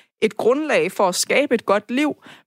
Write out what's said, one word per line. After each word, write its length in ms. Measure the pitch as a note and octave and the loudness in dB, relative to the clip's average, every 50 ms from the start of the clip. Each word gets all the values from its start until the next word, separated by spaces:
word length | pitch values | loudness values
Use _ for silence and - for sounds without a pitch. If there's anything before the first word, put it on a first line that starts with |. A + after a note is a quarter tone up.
| - _ _ _ | -20 _ _ _
et 160 | - A3 - - | -4 -2 -2 0
grundlag 540 | - G#3+ B3+ C#4+ D#4 D4 B3 F3+ D#3 F#3 | 2 2 2 2 0 0 0 0 0 0
for 160 | - - G#3 F3+ | 0 0 0 0
at 80 | F3+ | 0
skabe 400 | - - - G#3 B3 C#4+ C#4+ B3+ | -2 -4 0 0 0 0 2 0
et 100 | A3 - | -2 0
godt 260 | - G3 G#3 G#3 - | 0 0 -2 -2 -2
liv, 240 | A#3+ C4 D4+ C#4+ - - _ - - - _ | -2 -2 -2 -2 -4 -6 _ -20 -20 -20 _